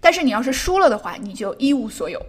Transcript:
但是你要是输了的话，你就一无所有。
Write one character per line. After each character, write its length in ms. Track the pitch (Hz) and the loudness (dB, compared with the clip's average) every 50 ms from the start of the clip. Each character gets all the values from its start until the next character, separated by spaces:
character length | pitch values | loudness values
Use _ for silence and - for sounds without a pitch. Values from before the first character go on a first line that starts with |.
但 100 | - 330 | 8 6
是 120 | 339 349 339 | 6 6 4
你 80 | 262 | 0
要 120 | 208 214 254 | 0 0 -2
是 80 | 269 | -2
输 280 | 262 262 - - 370 381 | -4 -4 -2 -2 0 4
了 100 | 381 302 | 4 4
的 80 | 220 | 2
话， 200 | 208 - 185 175 170 | 2 -6 -10 -12 -12
你 140 | 180 202 190 | -14 -14 -12
就 200 | - 214 196 - | -8 -8 -8 -6
一 180 | - - 277 285 | -2 0 0 0
无 160 | 269 226 220 | 0 -2 -6
所 180 | 196 - - 156 | -8 -10 -10 -8
有。 100 | - - - | -8 -10 -12